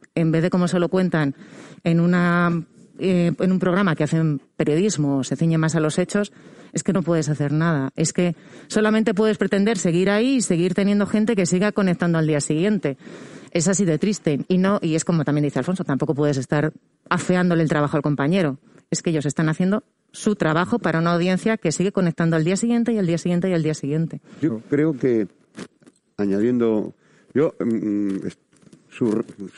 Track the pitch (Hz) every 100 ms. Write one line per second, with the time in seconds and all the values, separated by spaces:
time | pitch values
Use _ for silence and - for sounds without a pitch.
0 | - - 165 160 175 185 175 180 165 185
1 | 180 165 143 - - - - - 175 165
2 | 170 180 175 175 175 170 - - - -
3 | 190 180 170 151 185 185 185 180 196 147
4 | 151 160 160 143 - - 151 151 208 160
5 | 143 139 123 135 165 160 160 160 151 170
6 | 175 202 208 - - - - - - 190
7 | 165 170 147 147 143 151 165 151 135 -
8 | 165 - 175 165 - - - 214 214 214
9 | 226 196 220 214 196 196 202 226 180 165
10 | 190 208 247 269 196 170 180 180 202 208
11 | 202 214 214 208 170 185 208 208 190 175
12 | 175 165 156 147 - 156 196 208 147 135
13 | - - - - - 175 165 185 185 156
14 | 196 202 - 139 - 185 190 202 170 156
15 | - 170 147 147 147 139 127 185 156 131
16 | 151 143 147 135 123 151 151 - _ _
17 | - 180 - 180 180 165 160 156 147 151
18 | 151 143 143 190 156 135 _ - _ 165
19 | - 156 147 - 156 160 185 214 - _
20 | _ - 220 208 156 156 175 240 170 165
21 | 170 175 180 185 220 220 165 - 185 196
22 | 175 - 170 165 160 190 233 233 233 220
23 | 180 165 175 175 185 175 156 151 139 156
24 | 160 - - - 143 110 - 143 156 135
25 | 135 113 95 _ _ - - _ _ _
26 | _ - 101 98 117 123 117 107 - -
27 | _ _ _ - 160 - 117 113 107 104
28 | 101 98 95 - _ _ - - _ -
29 | 120 107 - - 95